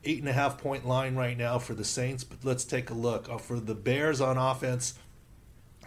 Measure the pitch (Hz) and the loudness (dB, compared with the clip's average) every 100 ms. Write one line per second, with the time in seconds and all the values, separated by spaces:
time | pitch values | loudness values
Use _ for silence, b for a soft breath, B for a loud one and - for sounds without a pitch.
0 | 147 156 143 127 - - 139 135 123 127 | -4 -2 0 2 2 0 -4 -2 0 2
1 | 131 131 123 120 120 123 123 110 104 - | 2 0 0 0 0 0 -2 -4 -2 0
2 | 127 131 - - 135 127 - 131 123 117 | -2 -2 -8 -4 -2 0 0 -2 -2 -2
3 | 117 110 - 113 - 120 107 101 101 139 | 0 0 -4 -8 -4 -4 -4 -2 2 4
4 | 151 135 131 131 131 127 131 123 - - | 4 4 4 4 4 2 0 0 -2 -6
5 | - - - - - - - - | -14 -20 -20 -20 -20 -20 -20 -20